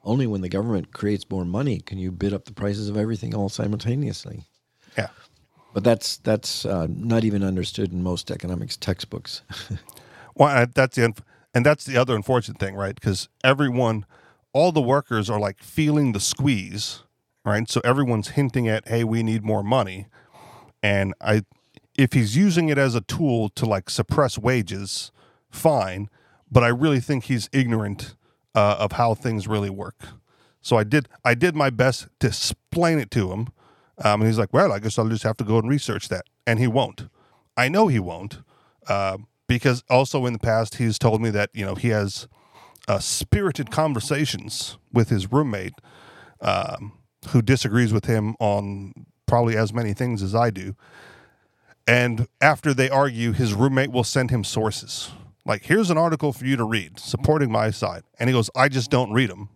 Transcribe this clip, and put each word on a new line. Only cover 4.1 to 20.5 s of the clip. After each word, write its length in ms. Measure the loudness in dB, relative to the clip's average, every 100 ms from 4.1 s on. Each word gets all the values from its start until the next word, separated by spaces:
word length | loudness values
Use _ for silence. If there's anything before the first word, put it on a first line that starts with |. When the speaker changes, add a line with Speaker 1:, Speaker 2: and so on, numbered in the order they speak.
| -6 -12 -16 -16 _ _ _ _ -6
Speaker 2:
Yeah. 100 | -6 -10 _ _ _ _ _
Speaker 1:
But 100 | 0
that's, 360 | 2 2 -2 -6
that's, 480 | -2 -2 -2 -6 -4
uh, 200 | -2 -2
not 340 | -4 0 2
even 180 | 2 0
understood 500 | 0 -2 -4 -4 -4
in 100 | -2
most 280 | -4 -4 -6
economics 460 | -10 -6 -6 -6 -6
textbooks. 640 | -4 -4 -6 -12 -12 -16 _ -16 -10
<laughs> 100 | -12 -12 -20 -20 -20 -20 2
Speaker 2:
Well, 140 | 4
and 240 | 6 2
that's 220 | 2 2 4
the 60 | 0
unf-, 140 | 0 -18 _ _
and 100 | 2
that's 200 | 4 2 0
the 100 | 0
other 180 | 2
unfortunate 440 | 0 0 -2 -2 -8
thing, 160 | -8
right? 240 | -4 -8 -4
'Cause 300 | -2 -2 -6 _
everyone, 640 | 2 2 0 2 0 -2 -6 _ _ _ _
all 180 | 2 4
the 100 | 2
workers 480 | 2 0 0 -2 0
are, 100 | -2
like, 220 | -2 -6
feeling 500 | -8 0 2 2 2
the 80 | 0
squeeze, 840 | -4 -2 0 0 -4 -8 -8 -10 _ _ _ _
right? 260 | -2 -2 0
So 100 | -2
everyone's 440 | 0 0 0 -2 -2
hinting 400 | -2 0 0 0
at, 180 | -2 -2
"Hey, 160 | -2
we 200 | 0 0
need 220 | 0 -2
more 180 | 0 -2
money." 440 | 2 0 0 -6 -14 _ _ -20 -20